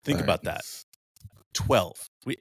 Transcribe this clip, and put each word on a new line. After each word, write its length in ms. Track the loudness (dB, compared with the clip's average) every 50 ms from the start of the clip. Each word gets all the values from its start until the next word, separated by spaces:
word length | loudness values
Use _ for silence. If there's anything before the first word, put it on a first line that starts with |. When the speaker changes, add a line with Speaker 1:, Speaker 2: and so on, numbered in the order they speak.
| _
Speaker 1:
Think 120 | 0 0
Speaker 2:
All 60 | 2
right. 20 | 2
Speaker 1:
about 180 | 2 2 0
that. 200 | 0 -6 -6 -6 -8 -12 -14 -16 -18 _ -20 _ _ _ _ -20 -20 -20 -20 -20 _ _ _
Twelve. 540 | -4 2 4 4 4 4 2 -4 -14 -18 -18 _ _ -8
We, 80 | -8 -8 -4